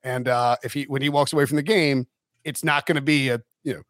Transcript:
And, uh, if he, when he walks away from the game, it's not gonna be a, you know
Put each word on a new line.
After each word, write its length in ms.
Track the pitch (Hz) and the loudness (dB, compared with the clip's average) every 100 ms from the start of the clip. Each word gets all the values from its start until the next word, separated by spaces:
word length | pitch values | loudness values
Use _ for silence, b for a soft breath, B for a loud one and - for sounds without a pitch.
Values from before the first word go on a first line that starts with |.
And, 240 | 131 127 123 | -6 -4 0
uh, 300 | 123 120 120 | 0 2 0
if 100 | 113 | -4
he, 100 | 147 139 | -8 -6
when 160 | 135 | -4
he 80 | 143 | 2
walks 220 | 143 139 | 2 2
away 140 | 151 143 | 2 2
from 120 | 147 | 0
the 60 | |
game, 440 | 151 214 151 135 123 _ _ _ | 2 2 2 0 -4 _ _ _
it's 200 | 156 143 | -12 -4
not 220 | 160 143 - | 0 0 0
gonna 160 | 156 | -2
be 280 | 139 147 135 | 2 2 2
a, 100 | 120 - _ | -2 -6 _
you 100 | 156 | -10
know 100 | 131 | -10